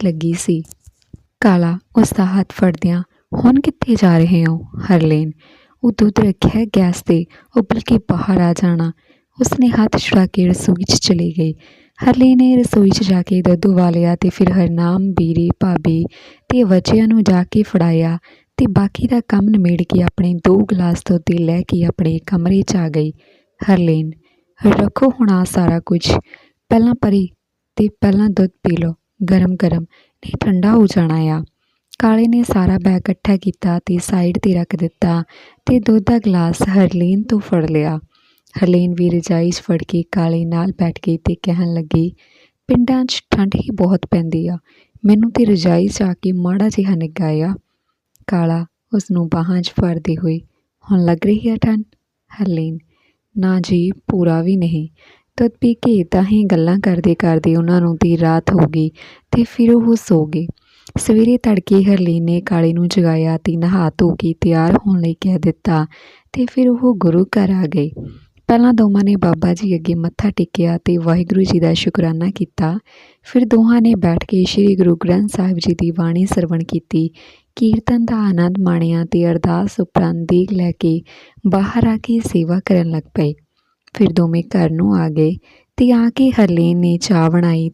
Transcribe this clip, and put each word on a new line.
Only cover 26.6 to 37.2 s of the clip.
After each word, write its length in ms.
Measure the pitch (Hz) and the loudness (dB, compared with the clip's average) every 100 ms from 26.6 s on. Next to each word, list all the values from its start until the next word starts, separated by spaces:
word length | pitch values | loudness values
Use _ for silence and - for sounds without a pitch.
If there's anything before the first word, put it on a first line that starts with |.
| - | -2
ਪਹਿਲਾਂ 240 | 226 233 | 2 2
ਪਰੇ 320 | 247 214 196 180 _ _ _ _ - | 0 0 0 -2 _ _ _ _ -2
ਤੇ 120 | 208 - | -2 0
ਪਹਿਲਾਂ 280 | 202 196 214 | 0 2 2
ਦੁੱਧ 200 | 185 185 _ | 2 0 _
ਪੀ 140 | 190 165 | -2 -2
ਲਓ 160 | 165 165 _ - 180 | -2 -6 _ -6 0
ਗਰਮ 240 | 185 180 185 | 2 2 0
ਗਰਮ, 200 | 175 170 | 0 -2
ਨਹੀਂ 540 | 165 _ _ _ - - | -6 _ _ _ -12 -4
ਠੰਡਾ 320 | 214 185 202 | 0 2 4
ਹੋ 140 | 233 196 | 4 4
ਜਾਣਾ 360 | 180 165 160 160 | 2 0 0 0
ਆ।" 120 | 156 156 _ _ _ _ - | -2 -6 _ _ _ _ -2
ਕਾਲੇ 280 | 220 220 233 | 0 2 2
ਨੇ 140 | 240 | 0
ਸਾਰਾ 360 | 240 196 185 190 | 0 0 0 0
ਬੈਗ 220 | 185 185 | 0 0
ਇਕੱਠਾ 360 | - 185 - 190 | -2 -4 0 0
ਕੀਤਾ 420 | 190 - 185 175 | -2 -4 -2 -2
ਤੇ 200 | - 175 | -2 -4
ਸਾਈਡ 360 | - 185 175 175 | -2 -2 0 0
'ਤੇ 160 | 196 | 0
ਰੱਖ 220 | 175 170 170 | 0 -2 -4
ਦਿੱਤਾ 460 | 165 - 175 170 160 - - _ - | -6 -2 -2 -2 -4 -14 -20 _ -2
ਤੇ 120 | 247 | 0
ਦੁੱਧ 220 | 208 220 | 2 2
ਦਾ 160 | 190 233 | 2 0
ਗਲਾਸ 440 | 208 180 165 - 196 | 2 0 0 -2 0
ਹਰਲੀਨ 540 | 190 180 180 175 196 | 2 2 2 0 0